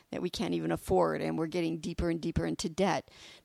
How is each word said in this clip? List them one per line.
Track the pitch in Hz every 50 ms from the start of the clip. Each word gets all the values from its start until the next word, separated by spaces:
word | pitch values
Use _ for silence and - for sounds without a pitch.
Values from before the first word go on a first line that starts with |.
| - -
that | - 185
we | 180 180
can't | - - 180 170 170
even | 170 160 165
afford, | 165 160 - - 190 185 170 165 156 151
and | 160 160 160
we're | 160 165
getting | 160 151 180 165 165 165
deeper | 165 156 - 165 - 175 170
and | 165 165
deeper | 151 170 - - 165
into | 160 160 - - -
debt | 156 - 190 196 151 139 - - - - - - - -